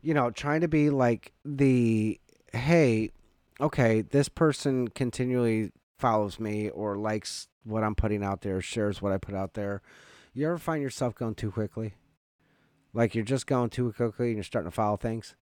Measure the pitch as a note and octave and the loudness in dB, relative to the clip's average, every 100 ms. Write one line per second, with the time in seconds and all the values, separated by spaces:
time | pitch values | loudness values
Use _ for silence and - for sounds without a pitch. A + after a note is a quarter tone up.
0 | D3 D3 B2 A2+ D3 D3+ E3+ D#3 D3 C#3 | 2 2 2 -2 -2 0 2 4 4 4
1 | B2 A#2 - _ D3 C#3 C#3 B2+ A#2 A2 | 2 2 -4 _ -10 2 4 6 4 2
2 | G#2+ - _ _ _ A2+ C3 E3+ C#3 A2 | 0 -4 _ _ _ -4 2 4 6 4
3 | A2 - _ _ _ _ D3 - A#2+ A2 | -2 -8 _ _ _ _ -2 2 4 4
4 | G#2 C#3 C#3+ - D#3+ C#3 D3 C3 A#2+ - | 2 2 0 2 0 2 0 0 -2 -2
5 | B2+ - B2+ B2+ A#2 A2 G#2+ _ _ _ | -4 -2 -2 2 2 2 -2 _ _ _
6 | B2+ A2 G#2 F2+ A2 G#2 G#2+ - G#2+ G2+ | 0 2 0 -4 -6 -4 -4 -4 -6 -4
7 | G#2+ G#2+ - - - _ A2+ A2 A2 G#2+ | -4 -4 -6 -12 -14 _ -8 -2 -2 0
8 | A2 G#2 G2+ G2 G2+ F#2+ F#2 - G#2 F#2+ | 0 0 -2 -4 -4 -4 -4 -2 -2 -2
9 | G2 F#2+ - G2+ F#2+ - G2+ G2+ _ - | -2 -2 -4 -6 -6 -6 -6 -8 _ -20
10 | - - _ B2 D3+ F3 E3+ D#3+ C#3 - | -20 -20 _ -6 -4 -4 -4 -4 -4 -2
11 | B2 - A#2 G#2+ A2 G2 G#2 - A2 - | -4 -2 -6 -4 -6 -4 -6 -6 -10 -10
12 | _ _ _ _ _ _ _ _ _ G#2+ | _ _ _ _ _ _ _ _ _ 0
13 | A#2 A2+ G#2+ C3 - C3 A#2+ - B2 - | 2 2 0 -2 0 0 0 0 -4 0
14 | A#2+ - B2 A2 F#2 A#2+ E2+ - G#2+ G#2 | -4 0 -2 -2 -4 -4 -4 -2 0 0
15 | A#2 A2+ - - | -2 -6 -10 -20